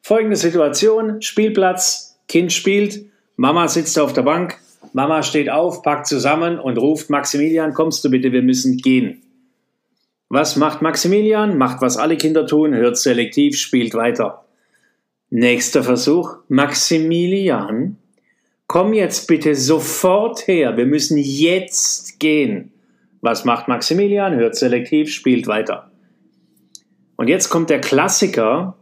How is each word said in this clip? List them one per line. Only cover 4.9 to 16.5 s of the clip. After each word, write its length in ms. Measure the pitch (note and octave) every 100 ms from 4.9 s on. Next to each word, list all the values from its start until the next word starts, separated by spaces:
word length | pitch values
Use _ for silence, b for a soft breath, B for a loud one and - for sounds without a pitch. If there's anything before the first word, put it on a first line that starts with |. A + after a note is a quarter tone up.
Mama 300 | C3 C#3+ D#3+
steht 280 | - D#3 C#3+
auf, 320 | C#3+ E3+ F3
packt 260 | D3+ C#3+ C3+
zusammen 500 | C3 B2+ D#3 E3+ E3
und 200 | C3 A#2
ruft, 320 | C3+ D#3 -
„Maximilian, 640 | C#3+ C#3+ C#3+ D#3 D#3+ D#3
kommst 300 | C3+ D#3+ D#3+
du 60 | C#3
bitte, 220 | B2+ B2+
wir 100 | B2
müssen 360 | B2+ B2+ C3 B2+
gehen.“ 440 | C3+ B2+ G#2+ - _ _ _ _ _ _ _ _ _ _ _
Was 220 | B2+ D3+
macht 260 | C#3 D3+ -
Maximilian? 800 | D#3 D3+ F3 G3+ G#3+ G#3+ G#3 D#3+
Macht, 240 | B2+ -
was 140 | B2+ A#2
alle 200 | D#3 E3
Kinder 300 | D#3 D#3 D#3
tun, 260 | D3+ D3+
hört 240 | B2 A#2+ A#2
selektiv, 640 | C#3 A#2+ A2+ - C#3+ C#3
spielt 360 | - B2+ A#2
weiter. 500 | A2+ A#2 A2+ G#2 - _ _ _ _ _ _ _ _ _
Nächster 540 | A#2 B2 A#2+ - -
Versuch. 540 | B2+ B2 C#3+ E3 E3 -
Maximilian, 1500 | _